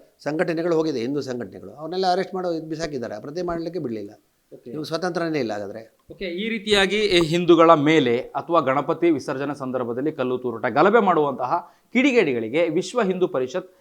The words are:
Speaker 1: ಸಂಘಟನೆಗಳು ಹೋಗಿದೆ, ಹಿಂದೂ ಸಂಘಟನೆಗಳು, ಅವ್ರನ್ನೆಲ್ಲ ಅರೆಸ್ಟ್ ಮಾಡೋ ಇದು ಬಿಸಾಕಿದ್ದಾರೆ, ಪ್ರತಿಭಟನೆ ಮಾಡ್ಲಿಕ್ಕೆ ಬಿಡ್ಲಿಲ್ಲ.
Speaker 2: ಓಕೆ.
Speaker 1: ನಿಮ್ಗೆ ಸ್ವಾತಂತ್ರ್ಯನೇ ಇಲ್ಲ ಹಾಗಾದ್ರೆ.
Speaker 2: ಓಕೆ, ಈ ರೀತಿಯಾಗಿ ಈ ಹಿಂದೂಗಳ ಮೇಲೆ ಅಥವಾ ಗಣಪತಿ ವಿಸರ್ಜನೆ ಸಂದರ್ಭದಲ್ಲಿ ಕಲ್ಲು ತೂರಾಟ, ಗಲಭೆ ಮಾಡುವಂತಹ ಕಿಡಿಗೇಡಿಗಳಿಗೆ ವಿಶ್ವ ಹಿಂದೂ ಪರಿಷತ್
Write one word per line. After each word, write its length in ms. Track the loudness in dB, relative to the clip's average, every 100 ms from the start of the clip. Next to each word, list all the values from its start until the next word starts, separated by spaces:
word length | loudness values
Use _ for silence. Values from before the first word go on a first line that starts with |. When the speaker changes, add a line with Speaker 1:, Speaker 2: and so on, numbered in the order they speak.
| -18 _
Speaker 1:
ಸಂಘಟನೆಗಳು 520 | -6 -2 -2 -2 0 0
ಹೋಗಿದೆ, 240 | 0 -2
ಹಿಂದೂ 220 | -4 -4
ಸಂಘಟನೆಗಳು, 500 | -6 -8 -10 -14 -18
ಅವ್ರನ್ನೆಲ್ಲ 400 | -14 -8 -4 0
ಅರೆಸ್ಟ್ 240 | 0 -2 -4
ಮಾಡೋ 160 | -4
ಇದು 140 | -6 -6
ಬಿಸಾಕಿದ್ದಾರೆ, 560 | -8 -6 -6 -8 -10
ಪ್ರತಿಭಟನೆ 260 | -10 -6 -6
ಮಾಡ್ಲಿಕ್ಕೆ 320 | -6 -6 -6
ಬಿಡ್ಲಿಲ್ಲ. 320 | -6 -8 -10 -16 _ _ _
Speaker 2:
ಓಕೆ. 160 | -20 -14
Speaker 1:
ನಿಮ್ಗೆ 160 | -12 -8
ಸ್ವಾತಂತ್ರ್ಯನೇ 520 | -4 -4 -2 -2 -2
ಇಲ್ಲ 140 | -2
ಹಾಗಾದ್ರೆ. 440 | -4 -8 -10 -16 _ -20
Speaker 2:
ಓಕೆ, 140 | -12 -10
ಈ 240 | -6 -6
ರೀತಿಯಾಗಿ 500 | -6 0 2 2 2
ಈ 200 | 2 2 2
ಹಿಂದೂಗಳ 480 | 2 6 8 8
ಮೇಲೆ 440 | 8 6 4 4 0
ಅಥವಾ 420 | -2 -8 0 2
ಗಣಪತಿ 500 | 2 0 0 0 2
ವಿಸರ್ಜನೆ 460 | 2 -2 -6 -6 -6
ಸಂದರ್ಭದಲ್ಲಿ 520 | -6 -4 -4 -4 -4
ಕಲ್ಲು 260 | -2 -2 -2
ತೂರಾಟ, 280 | -4 -4 0
ಗಲಭೆ 260 | 4 6 6
ಮಾಡುವಂತಹ 520 | 4 2 2 -2 -2 -4 -6 _ _
ಕಿಡಿಗೇಡಿಗಳಿಗೆ 760 | 0 2 4 2 0 -2 0 0
ವಿಶ್ವ 320 | 0 -2 0
ಹಿಂದೂ 240 | 0 0 -2
ಪರಿಷತ್ 420 | -2 -4 -6 -10 _